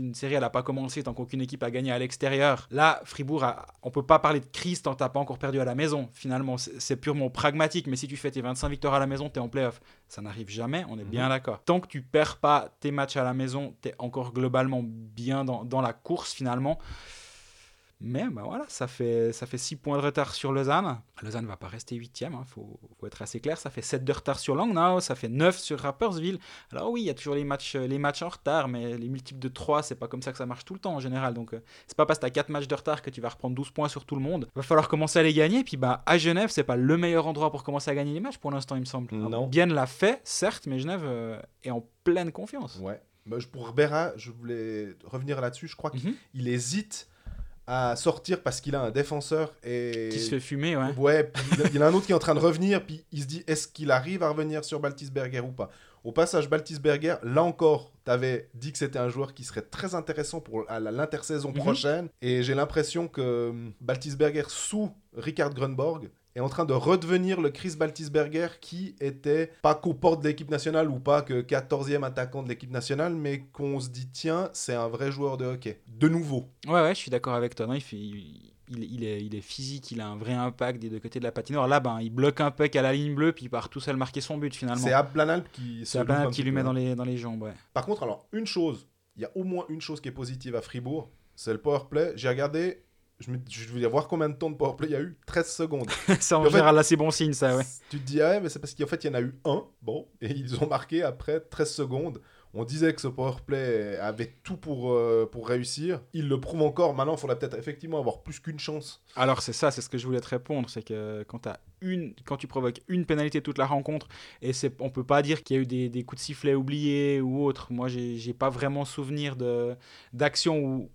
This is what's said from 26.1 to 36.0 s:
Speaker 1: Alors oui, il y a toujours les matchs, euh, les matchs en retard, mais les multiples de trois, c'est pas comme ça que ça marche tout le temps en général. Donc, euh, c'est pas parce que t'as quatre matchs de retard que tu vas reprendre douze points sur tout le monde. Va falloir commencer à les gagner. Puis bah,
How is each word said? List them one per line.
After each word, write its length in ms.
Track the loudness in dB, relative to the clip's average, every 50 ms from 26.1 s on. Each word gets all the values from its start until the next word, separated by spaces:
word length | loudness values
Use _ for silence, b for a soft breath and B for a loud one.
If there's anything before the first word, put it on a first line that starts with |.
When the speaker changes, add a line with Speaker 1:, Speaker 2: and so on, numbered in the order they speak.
| 0 -2 -2 -4 -4 -6 B B B B B _
Speaker 1:
Alors 180 | -8 -4 -4 -2
oui, 120 | -2 -2
il 20 | -2
y 60 | -2
a 40 | -4
toujours 200 | -4 -4 -2 -2
les 100 | 0 0
matchs, 320 | -2 -4 -4 -4 -6 -4
euh, 100 | -2 -2
les 120 | -2 0 0
matchs 240 | 0 0 0 -2
en 80 | -6 -8
retard, 380 | -8 -4 -2 0 2 2 2 0
mais 280 | -2 -4 -4 -6 -6
les 120 | -6 -6 -6
multiples 280 | -6 -8 -10 -12 -10 -8
de 100 | -8 -8
trois, 340 | -6 -4 0 2 2 2
c'est 140 | 0 -2 -6
pas 120 | -8 -8 -8
comme 140 | -8 -8
ça 100 | -8 -8
que 60 | -8 -6
ça 80 | -8
marche 180 | -8 -8 -10 -10
tout 80 | -12
le 80 | -12 -8
temps 140 | -6 -4 -4
en 40 | -4
général. 340 | -4 -2 -2 0 0 -2 -2
Donc, 180 | -4 -6 -8
euh, 80 | -10 -12 B B B B B
c'est 80 | -2 2
pas 100 | 2 4
parce 120 | 4 4 2
que 40 |
t'as 80 | 0 0
quatre 180 | 0 0 0 0
matchs 200 | -2 -4 -2 -2
de 60 | -4
retard 280 | -2 0 -2 -2 -2
que 80 | -4 -8
tu 100 | -8 -6
vas 80 | -6 -6
reprendre 260 | -6 -6 -6 -4 -4
douze 160 | -4 -6 -4
points 200 | -2 -2 -2 -2
sur 160 | -2 -8 -8
tout 80 | -6 -4
le 80 | -2
monde. 260 | -2 -2 -2 -2 -4 -6 -6
Va 80 | -6
falloir 260 | 2 6 6 6 6 6
commencer 300 | 4 2 2 4 6 6
à 40 |
les 120 | 6 8 8
gagner. 280 | 6 6 6 6 4
Puis 140 | 2 0 0
bah, 260 | 0 2 2 2 2